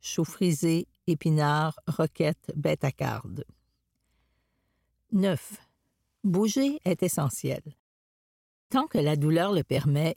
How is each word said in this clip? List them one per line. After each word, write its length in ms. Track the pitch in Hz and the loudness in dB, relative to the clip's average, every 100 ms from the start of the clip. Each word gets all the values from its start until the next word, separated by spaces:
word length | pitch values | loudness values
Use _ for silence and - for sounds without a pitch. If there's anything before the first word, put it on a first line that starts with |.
choux 240 | - - | -6 -4
frisés, 640 | 160 - 180 147 170 165 - _ - | -4 0 0 2 2 0 -2 _ -4
épinards, 720 | 160 160 151 147 151 160 - - | -2 2 2 2 2 0 -4 -6
roquettes, 640 | 151 160 - 151 156 - 151 | -2 -2 0 -2 -2 -6 -4
bêtes 280 | 151 151 | -2 0
à 80 | 135 | -2
cardes. 520 | - 135 110 - 107 - - _ _ _ _ _ _ _ _ _ _ _ _ _ _ _ | -2 -4 -4 -8 -12 -14 -18 _ _ _ _ _ _ _ _ _ _ _ _ _ _ _
Neuf. 460 | 214 196 165 - - _ _ _ _ _ _ | 0 2 0 -6 -20 _ _ _ _ _ _
Bouger 560 | 202 180 214 269 277 302 185 | 0 2 2 2 0 0 -2
est 160 | 170 | 0
essentiel. 580 | 180 - 143 - 131 135 - - _ _ _ _ _ _ _ _ _ | 0 0 -4 -4 -6 -6 -10 -20 _ _ _ _ _ _ _ _ _
Tant 160 | 262 311 | -2 0
que 100 | 208 | 0
la 180 | 147 | 2
douleur 380 | 151 151 165 190 | 2 2 2 2
le 100 | 190 | 0
permet, 540 | - 135 147 143 160 | 0 -2 0 2 0